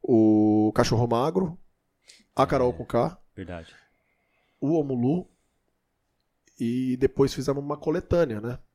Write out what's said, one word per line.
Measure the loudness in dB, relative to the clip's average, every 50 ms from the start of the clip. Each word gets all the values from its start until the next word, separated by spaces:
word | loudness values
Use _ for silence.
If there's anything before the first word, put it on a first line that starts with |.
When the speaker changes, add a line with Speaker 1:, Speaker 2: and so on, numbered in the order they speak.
| 0
Speaker 1:
o | 2 4 4 6 6 6 6 4 4 4 4 2 2 2
Cachorro | 0 0 2 2 0 0 0
Magro, | 0 0 -2 0 -2 -2 -4 -4 -8 -12 -20 _ _ _ _ _ _ _ _ _ -20 _ _ _ _
a | 0 0
Carol | 2 2 0 0 0
Speaker 2:
É, | -2
Speaker 1:
com | -4 -10
K, | -2 0 0 0 0 -4 -12 -20 _ _
Speaker 2:
verdade. | -16 -14 -12 -12 -14 -14 -18 -20 -20 _ _ _ _ _ _ _ _ _ _ _ _ _ _ _ _
Speaker 1:
o | -4 -2 0 0
Omulu, | 0 -2 -2 0 0 0 0 -2 -4 _ _ _ _ _ _ _ _ _ _ _ _ _ _ _ _ _ _ _ _ _ _ _ _ _ _ _
e | -4 -4 -2 -2 -2 -2 -2 0
depois | 0 0 2 2 0 0 0
fizemos | -4 -4 -4 -4 -4 -4
uma | -8 -8 -6
coletânea, | -4 -4 -4 -4 -2 0 2 2 2 0 -2 -6
né? | -6 -8 -10 -10 -14 _